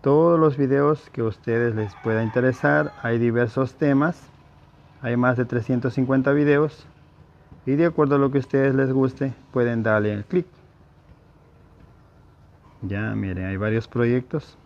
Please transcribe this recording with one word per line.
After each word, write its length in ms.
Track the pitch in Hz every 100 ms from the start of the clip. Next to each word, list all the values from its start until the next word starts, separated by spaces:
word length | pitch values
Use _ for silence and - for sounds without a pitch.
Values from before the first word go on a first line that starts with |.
todos 380 | 139 143 165 170
los 180 | 156 139
videos 540 | 135 139 143 151 -
que 120 | -
a 20 |
ustedes 500 | 113 107 - 117 120
les 180 | 110 107 -
pueda 260 | 117 110
interesar. 680 | 113 123 127 127 147 147 151 -
Hay 160 | 120 117
diversos 560 | 120 117 120 135 131
temas. 460 | - 151 139 156 - - - - - - - - -
Hay 140 | 113 120
más 200 | 123 123
de 80 |
trescientos 500 | 123 120 113 127 123
cincuenta 360 | 131 127 135 135
videos. 560 | 143 147 143 151 - - - - _ - _ - - -
Y 80 |
de 120 | 143 170
acuerdo 280 | 160 147
a 40 | 143
lo 120 | 139
que 80 | 135
a 20 |
ustedes 360 | 131 139 135 135
les 160 | 135
guste, 400 | 131 131 131 135 - -
pueden 300 | 127 120 117
darle 300 | 110 107 107
el 120 | 104
clic. 220 | 104 180 175 - - _ - - - - _ - _ - - - - - - _ - _ - - - -
Ya, 180 | 98 98
miren, 460 | 110 107 98 92 92
hay 100 | 95
varios 320 | 107 113 -
proyectos. 680 | 120 120 123 127 156 - -